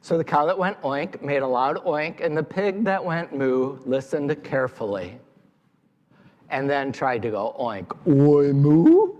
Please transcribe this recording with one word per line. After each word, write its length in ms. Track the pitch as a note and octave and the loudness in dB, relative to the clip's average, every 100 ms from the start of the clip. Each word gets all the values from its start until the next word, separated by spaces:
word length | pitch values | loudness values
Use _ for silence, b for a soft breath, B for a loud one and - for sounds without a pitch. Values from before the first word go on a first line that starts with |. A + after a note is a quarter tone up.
So 160 | - E3+ | -2 -2
the 60 | |
cow 220 | D#3+ D3 | 2 0
that 120 | D3+ F#3+ | 2 0
went 220 | F#3 G#3 | -2 -4
oink 400 | C#3 C#3 F3 - | -4 -4 -6 -8
made 200 | C#3 C#3+ | -4 -2
a 60 | C3+ | 0
loud 360 | B2 C3+ E3 | 0 0 -2
oink, 380 | F#3 D3+ D#3 - | -2 -2 -4 -4
and 140 | E3+ D3+ | -4 -2
the 60 | |
pig 400 | D3+ F#3 G3+ G3 | -4 -2 -2 -2
that 180 | A3 F#3+ | -2 -2
went 320 | F3+ E3 E3+ | -2 -6 -6
moo 420 | C#3 C3 C3 C3 C#3 | -2 0 0 -2 -6
listened 560 | B2+ C3 C3 D#3+ C#3+ D3+ | -4 -4 -4 -6 -4 -6
carefully 760 | - C#3 B2+ - A2 G2+ F2+ A#2+ _ _ _ _ _ _ _ _ _ b b b _ | -4 -4 -4 -6 -6 -6 -8 -14 _ _ _ _ _ _ _ _ _ b b b _
and 200 | C#3+ C#3 | -6 -2
then 220 | C#3 C#3 | -2 -4
tried 300 | - C3+ B2 | -4 -4 -2
to 80 | A2+ | -4
go 240 | G#2 A2 - | -4 -6 -6
oink. 320 | A#2+ G#2 F2+ - - | -6 -6 -12 -8 2
Oi, 460 | C#3 D3 D3 C#3+ | 4 6 6 4
moo. 640 | C#3 C#3+ D#3 F3 F3 F4 | 4 6 6 8 6 4